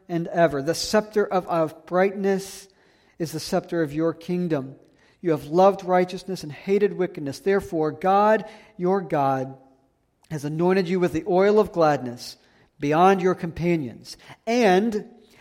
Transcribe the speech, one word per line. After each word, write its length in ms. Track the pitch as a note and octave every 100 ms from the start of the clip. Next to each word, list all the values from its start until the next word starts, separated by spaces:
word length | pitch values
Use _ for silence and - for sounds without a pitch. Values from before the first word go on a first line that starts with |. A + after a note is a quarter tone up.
| -
and 200 | E3+ E3+
ever. 340 | F3+ E3 C#3
The 100 | C#3
scepter 540 | D#3+ - G#3+ G#3 G#3+ G3+
of 220 | F#3+ F3+
uprightness 1200 | E3+ D#3 - - F3+ G3 G3 G3 G3 F#3+ - - _ _ _ _ -
is 140 | D#3+
the 80 | D#3
scepter 420 | - F3+ F3 E3+
of 100 | D#3
your 220 | D3 E3
kingdom. 640 | E3 - F3+ F3 D3+ C3 C#3 _ _ _ _
You 120 | F3
have 160 | D3+ C#3
loved 340 | E3+ F#3+ F#3+
righteousness 600 | F3 F3+ F3+ F#3 - F3+
and 80 | D3+
hated 400 | C#3 - G3+ G3+
wickedness. 480 | F3 F3+ F3+ C#3+ C3
Therefore, 500 | G3 G3 G3 E3 D#3
God, 540 | D3 F#3 G3 G#3 A3 - - - -
your 240 | F3+ G3
God, 580 | E3 D#3 C3+ C3 C3 C3 _ _ _ _ _ _ _
has 140 | D#3
anointed 440 | D3 D#3 F3 F#3+ F3
you 120 | F#3
with 120 | F3
the 120 | D#3+ -
oil 320 | F3+ G3+ G#3+
of 140 | G3
gladness 640 | F3 D#3 C#3+ B2 A#2+ - - _ _ _ _
beyond 420 | C#3+ D3+ F#3 G3
your 140 | F3+
companions. 840 | F3+ F3 - E3+ E3+ B2+ A2 - - - - -
And 600 | A#3+ A3 F3+ A3+ G#3 - - _ _